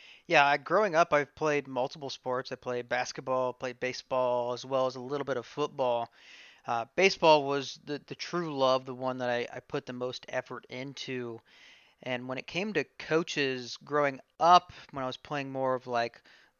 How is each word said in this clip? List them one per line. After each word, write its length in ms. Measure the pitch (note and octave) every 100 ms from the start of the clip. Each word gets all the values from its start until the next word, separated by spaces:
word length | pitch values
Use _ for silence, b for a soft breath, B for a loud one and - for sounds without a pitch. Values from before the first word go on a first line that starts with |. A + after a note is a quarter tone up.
| B B -
Yeah, 200 | D#3+ C#3+
I, 100 | D3
growing 380 | C#3 F3+ G#3+
up, 180 | D#3+ E3+
I've 220 | D3 C#3
played 320 | - D#3 D3 C#3
multiple 440 | C3 C3+ E3 C#3
sports. 420 | - B2+ B2+ -
I 20 |
played 340 | C3 B2+ B2 A#2+
basketball, 640 | B2 B2 - C3 C3 B2+
played 280 | - C3 A#2+
baseball, 720 | B2+ - - C3 B2+ B2 A#2+
as 120 | A#2+
well 220 | B2+ C3+ C3
as 100 | B2+
a 40 |
little 240 | B2 C#3+
bit 120 | C3+ B2
of 80 |
football. 640 | A2+ - D3 C#3 B2+ A#2+ A#2 B B B B B -
Uh, 180 | A#2 A2
baseball 500 | - F#3+ - E3 D3+
was 360 | C#3 C#3 B2+ -
the, 160 | - D3 -
the 80 |
true 400 | - - F3 E3
love, 300 | C#3 C3 C3
the 100 | C3
one 240 | B2+ C3 B2+
that 120 | B2
I, 180 | A#2+ A#2
I 80 | B2+
put 260 | _ C#3+ C3+
the 80 |
most 320 | B2 B2+ A#2+ -
effort 380 | B2+ - A#2+ -
into. 720 | B2+ C#3 C3 - B2+ A#2+ A2+ _ b b b b b
And 260 | - B2 B2+
when 100 | C3+
it 80 | -
came 280 | E3+ G#3+
to 100 | E3+ C3 _
coaches 800 | - D#3+ F3 D3+ C3+ C3 A#2+ -
growing 380 | C#3 D3 C#3+ C3+ - -
up, 340 | E3 F3+ - - -
when 100 | C#3+
I 40 | C3
was 100 | -
playing 340 | - D3 C3+
more 240 | C3+ C3
of, 120 | B2+ B2
like, 360 | A#2+ A#2 - _ b b